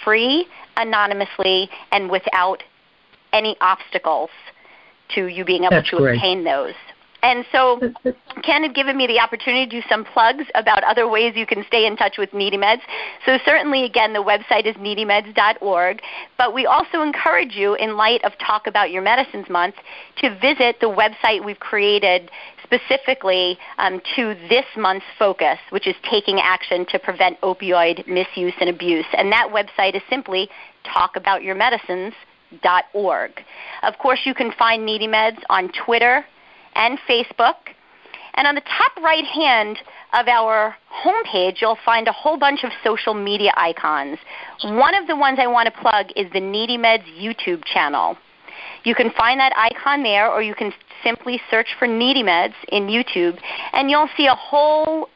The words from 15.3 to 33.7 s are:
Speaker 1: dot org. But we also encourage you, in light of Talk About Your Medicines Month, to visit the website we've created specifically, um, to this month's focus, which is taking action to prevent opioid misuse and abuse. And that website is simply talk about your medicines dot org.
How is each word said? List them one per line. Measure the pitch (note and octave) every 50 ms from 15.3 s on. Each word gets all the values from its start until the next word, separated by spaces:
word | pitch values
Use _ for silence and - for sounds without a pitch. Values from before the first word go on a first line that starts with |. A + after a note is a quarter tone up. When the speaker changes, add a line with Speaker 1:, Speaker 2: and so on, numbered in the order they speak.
| G#3+
Speaker 1:
dot | A#3 G#3 G#3+ A3+ -
org. | - G3+ F#3 F3 F3 F#3 G#3 A3+ - - - - - - _
But | - B3 A#3+ G#3
we | C4 B3
also | - C4 D4+ - - - E4
encourage | D4+ D4+ C#4+ - - E4 - - E4 B3 G#3+
you, | G#3 G3 G3+ G#3
in | - A3 A3 G#3+
light | G#3 G#3+ A3 A#3 - -
of | G#3 - - -
Talk | - G#3+ G#3+ -
About | A3 G3 G#3 G3+ D#3+
Your | F3 F#3
Medicines | F#3+ G3+ A#3 B3+ C4+ B3+ - G3+ F#3+ -
Month, | F#3 F3 F3 F#3+ - - - - - - - - _
to | - - B3 G3+ F#3
visit | B3+ C4+ D4+ - B3+ A#3+ A#3+ -
the | A#3
website | A3 G3 F#3 G#3+ A3 A3 - - A3+ A3 F#3 G#3
we've | G#3 G3+ -
created | - - - G#3 G3+ G#3 G#3 G#3 G3+ F#3+ F3+ F3+ F3 - - - - - - -
specifically, | - - A#3+ A#3+ - - C4 C4+ C4+ - C4 C4 - F#3+ F#3 F#3 F3+ F3+ F3+ - - - -
um, | - G3 F#3+ F#3 F3+ - - -
to | - A#3 G#3+ G#3 F3 E3+ E3+
this | A3+ B3 C4 - -
month's | A3 G#3+ F#3 F#3+ F#3+ - - -
focus, | - A3 G3 F#3 - E3 D3+ D3 - - -
which | F#3 G3+ -
is | F#3+ F3+ - - -
taking | A#3+ - - - G3 G3
action | - F3+ F#3 F3+ - - F#3 F3+ F3+ -
to | - F#3
prevent | - - F3+ - F#3+ F3+ E3+ -
opioid | - F#3+ F#3 F#3 G3+ F#3 F3+ F3 E3+ E3 E3+ F#3 -
misuse | - F3+ F3+ F#3 - - F#3+ F3+ F3 - -
and | F3+ F3
abuse. | F3 E3+ F3+ F3 E3+ D#3+ D#3+ - -
And | - G3 G3+
that | G#3+ A#3 A#3 -
website | G#3+ G#3+ G#3 G#3 - - G3 G3 F#3+
is | G3 - -
simply | B3 C#4 - - F#3 F#3+ G3 G3+ - - - - _ _ _
talk | - - - F3 F3+ -
about | F#3 F#3 G3+ G3 F3+
your | - F#3+ F#3+
medicines | F#3+ A3 B3+ A#3+ G#3+ - - F3+ F#3 F#3 A3 A3 - - _ _ _ _ _ - -
dot | - F3+ F3+ F3+ - -
org. | - G#3 G3+ F#3 D3+ F#2+ A2 - - - - - - - - -